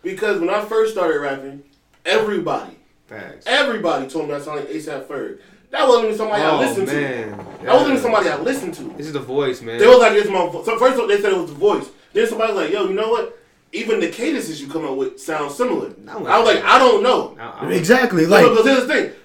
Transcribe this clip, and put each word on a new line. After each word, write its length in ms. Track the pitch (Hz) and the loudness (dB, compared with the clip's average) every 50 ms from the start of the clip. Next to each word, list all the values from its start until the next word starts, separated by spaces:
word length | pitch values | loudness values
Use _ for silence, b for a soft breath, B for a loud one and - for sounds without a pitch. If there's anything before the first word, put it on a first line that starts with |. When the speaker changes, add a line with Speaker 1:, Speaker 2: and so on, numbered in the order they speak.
| _ | _
Speaker 1:
Because 360 | 180 190 190 214 214 190 165 | -8 -6 -4 -2 -2 -2 -2
when 100 | 165 180 | -2 -2
I 100 | 196 208 208 | -2 -2 -4
first 280 | 208 220 220 214 214 - | -2 0 0 0 0 0
started 240 | 190 180 160 156 143 | -2 -2 -2 -2 -2
rapping, 460 | 143 143 139 135 135 139 139 143 - _ _ _ _ _ _ _ _ | -4 -6 -8 -8 -10 -16 -16 -18 -20 _ _ _ _ _ _ _ _
everybody, 720 | 165 196 220 214 208 202 180 151 151 151 - - - - _ _ _ _ _ _ _ | -4 -2 -2 -2 -4 -4 -6 -4 -4 -6 -6 -8 -12 -20 _ _ _ _ _ _ _
Speaker 2:
Facts. 380 | - 107 92 - - - _ - | -18 -18 -16 -18 -18 -14 _ -2
Speaker 1:
everybody 600 | 247 294 277 233 220 208 175 170 151 139 135 131 | 0 0 0 -2 -4 -4 -4 -4 -4 -4 -6 -8
told 200 | - 160 147 143 | -8 -8 -8 -6
me 60 | 143 | -8
I 40 | 143 | -10
sound 180 | - - 135 147 | -10 -10 -10 -10
like 100 | - - | -10 -10
A$ap 380 | 151 156 151 156 147 135 - - | -10 -10 -10 -10 -12 -12 -12 -10
Ferg. 320 | 147 135 117 101 - b b b b b b b | -10 -10 -10 -10 -12 b b b b b b b
That 160 | - - 311 262 | -4 0 4 4
wasn't 180 | 240 233 220 | 4 4 4
even 120 | 214 208 202 | 0 -2 -4
somebody 260 | 214 214 208 208 156 | -4 -2 -2 0 0
I 80 | 156 | 2
Speaker 2:
Oh, 80 | 151 143 | 2 2
Speaker 1:
listened 280 | 135 127 - 202 - - | 0 0 0 -2 -2 -2
Speaker 2:
man. 420 | 143 147 143 135 127 117 113 107 | -2 -2 -2 -4 -6 -6 -8 -10
Speaker 1:
to. 40 | 101 101 - - - - - | -10 -14 -14 -16 -16 -12 0
That 80 | - - | 4 4
wasn't 80 | 262 | 4
even 140 | 294 285 262 | 4 4 0
Speaker 2:
Yeah. 60 | 240 | 0
Speaker 1:
somebody 280 | - 233 220 208 185 202 | 0 2 2 2 2 0
I 80 | 196 139 | -2 -2
listened 360 | 160 240 277 277 - 175 156 | -2 -4 -4 -4 -6 -10 -10
to. 80 | - 131 110 - | -10 -12 -14 -12
Speaker 2:
This 120 | - 143 156 | -12 -12 -8
is 60 | 151 | -8
the 60 | 143 | -8
voice, 420 | 117 120 127 143 143 131 123 120 120 | -8 -4 -2 -2 -2 -2 -4 -6 -8
man. 160 | 113 113 120 | -10 -2 4
Speaker 1:
They 80 | 208 240 | 8 10
was 100 | 254 247 | 10 10
like, 160 | 226 220 202 | 10 6 4
"It's 160 | 208 202 - | 2 0 2
my 160 | 190 185 175 - | 0 -2 -2 -2
vo-," 160 | - - - | -4 -6 -4
so 140 | 226 220 226 | -4 -2 2
first 160 | 240 262 262 | 2 2 2
of 40 | 247 | 2
all, 80 | 214 190 | 0 0
they 120 | 202 - | 0 0
said 140 | 208 202 190 | 2 0 0
it 40 | 180 | 0
was 120 | 165 147 | -2 -6
the 60 | 147 139 | -8 0
voice. 300 | 175 208 202 - - - b b b b b | 0 2 2 0 -4 -10 b b b b b
Then 140 | 196 233 220 | 0 0 0
somebody 260 | 226 220 220 220 202 | 0 -2 -2 -2 -2
was 80 | 190 160 | -2 -2
like, 80 | 151 | -2
"Yo, 160 | 185 208 175 185 | -2 -2 -2 -2
you 60 | 190 | -2
know 160 | 208 220 220 | -2 -2 -2
what? 300 | 233 220 - - b b b b b b b _ - | -2 -2 -4 -6 b b b b b b b _ -10
Even 260 | 208 226 214 220 196 | -10 -4 -2 -2 0
the 100 | 170 - | -2 -4
cadences 520 | - - 233 311 294 240 180 165 151 139 | -4 -4 -4 -2 -2 -4 -4 -8 -10 -12
you 60 | 139 135 | -12 -8
come 180 | 151 165 156 | -8 -6 -6
up 100 | 139 135 135 | -6 -4 -4
with 220 | 131 123 - - | -4 -6 -6 -12
sound 320 | - - 160 151 147 139 | -10 -6 -6 -6 -6 -6
similar." 380 | - - 247 247 180 - - - | -4 -4 -2 -2 -2 -4 -4 -8
Speaker 2:
That 300 | - - - - - 214 | -12 -18 -20 -16 -12 -10
was 80 | - - | -4 0
Speaker 1:
I 80 | - 220 | 2 4
was 140 | 233 220 - | 4 4 2
like, 100 | - - | 2 2
"I 140 | - - 254 | 4 4 6
don't 240 | 269 247 220 202 | 6 6 6 4
know." 340 | 202 254 233 165 - - - - | 4 2 2 0 -2 -6 -12 -16
Speaker 2:
I, 260 | - 117 - - 135 147 | -16 -16 -12 -8 -4 -2
I 40 | |
Speaker 3:
Exactly. 520 | 185 185 156 170 240 254 254 - - 170 160 | -2 -2 4 4 4 4 4 0 2 2 2
Speaker 1:
No, 40 | 165 | 6
Speaker 3:
Like, 160 | 196 - 247 233 220 | 6 6 6 6 6
Speaker 1:
but 80 | 220 - | 4 4
here's 200 | 262 269 254 - | 4 4 2 2
the 80 | - 302 | 0 0
thing. 180 | 240 175 - - - - | -2 -2 -2 -8 -16 -20